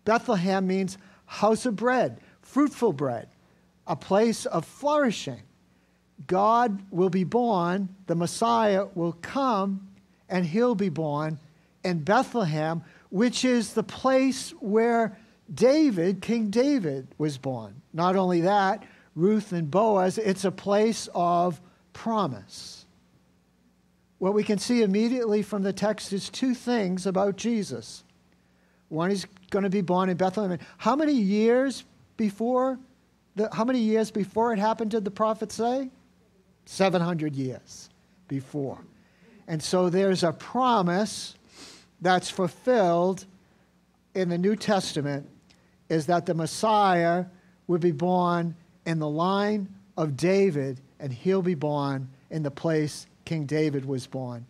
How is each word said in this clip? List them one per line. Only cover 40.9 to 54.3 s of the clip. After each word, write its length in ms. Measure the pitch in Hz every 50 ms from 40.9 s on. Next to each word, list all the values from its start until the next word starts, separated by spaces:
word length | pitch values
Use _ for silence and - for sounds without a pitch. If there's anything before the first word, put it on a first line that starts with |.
| 175 190 214 202 - - - - - _ _ _ _ - - - - - - _ _ _
that's 280 | 165 180 185 180 180 -
fulfilled 960 | - - 185 170 - - - 254 254 233 190 175 170 170 175 185 190 180 - - - - _ _ _ _ _ _ _ _ _ _ _ _ _ _ _
in 160 | 190 185 175
the 80 | 175 170
New 180 | 180 196 220
Testament, 720 | 214 - - 214 190 185 - - 160 139 143 143 139 143 - - - _ _ _ _ _ _ _ _ _ _
is 160 | 160 160 147
that 220 | 151 175 175 170 185
the 80 | 170
Messiah 920 | 165 160 156 - - - 214 214 208 208 190 180 175 170 170 170 180 180 180 - - _ _ _ _ _ -
would 140 | 175 175
be 100 | 160 175
born 640 | 160 135 170 180 180 180 180 175 175 170 170 170 160 - - _ _ _ _
in 140 | 165 165 160
the 100 | 151 151
line 580 | 147 156 170 185 196 196 202 208 214 214 196 190 - - - _ _ -
of 180 | 160 156 139
David, 640 | 123 156 175 190 196 196 196 151 147 135 139 127 131 - _ _ _
and 120 | 151 139
he'll 300 | 123 113 - 185 190 190
be 140 | 180 185 180
born 520 | 139 147 151 147 147 139 139 139 135 135 131 - - _ _
in 140 | - 160 156
the 80 | 143
place 560 | 143 - - 165 160 156 151 147 - - - - _ _ _
King 200 | - 170 160 147
David 400 | 131 151 156 156 156 139 143 127
was 200 | 135 139 127 123
born. 400 | - - 131 131 123